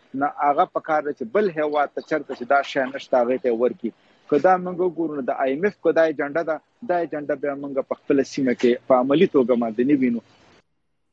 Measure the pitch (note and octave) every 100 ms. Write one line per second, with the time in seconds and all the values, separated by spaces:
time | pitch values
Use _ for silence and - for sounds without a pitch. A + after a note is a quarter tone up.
0 | _ C3+ C#3+ - D3 C#3+ F3+ D#3+ - D3+
1 | D3 C#3 A2+ G3 G#3+ D#3 D3+ D3 C#3 -
2 | - D#3 D3 C3 A#2+ C#3 C3+ D3 C3 C#3
3 | - B2+ A#2+ B2+ B2 A2+ A#2+ - A2+ -
4 | _ _ - C#3+ F3+ F#3 F3+ F3 F3+ D#3+
5 | D#3+ D3 B2+ C3+ C3+ C#3 G3+ - E3+ D#3+
6 | D#3+ C#3 C#3+ D3 D#3+ D3+ _ - A#3 F3
7 | E3+ D3+ D3 C#3+ C#3+ C#3 C#3+ C3+ - -
8 | - C#3 C3 - C3 A#2 B2 B2 - B2+
9 | C3 D3 F#3 C#3+ A#2+ A#2+ A#2 A2 B2+ C#3+
10 | B2+ A#2 - _ _ _ _ _ _ _
11 | _